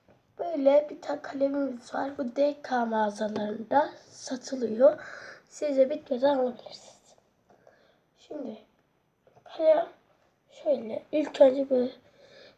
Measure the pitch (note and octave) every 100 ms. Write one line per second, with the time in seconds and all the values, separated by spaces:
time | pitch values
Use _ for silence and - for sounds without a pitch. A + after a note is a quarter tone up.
0 | _ _ _ - F4 D#4 C4+ D4 D4 -
1 | - C#4+ - C4+ C#4 C#4+ C4+ B3 - C4
2 | C4+ C#4+ A#3+ C#4 C#4+ C#4+ - B3 A3+ A3
3 | G#3+ G3+ G#3+ G#3+ G#3 A3 A3 C4+ E4+ -
4 | - - - B3+ - C4 A3+ G#3+ C#4 D#4
5 | - - - - _ - D4+ C4+ C4+ D4+
6 | - B3 C#4 C4+ B3 - - - - -
7 | _ _ _ _ _ _ _ _ _ _
8 | _ _ - D4+ A3+ G#3+ _ _ _ _
9 | _ _ _ _ - - D#4+ D#4 F#4 -
10 | _ _ _ _ _ - D#4+ A#3+ A3 A3
11 | - D4+ C#4+ - C4+ C#4 C4+ B3+ B3 -
12 | _ _ - - -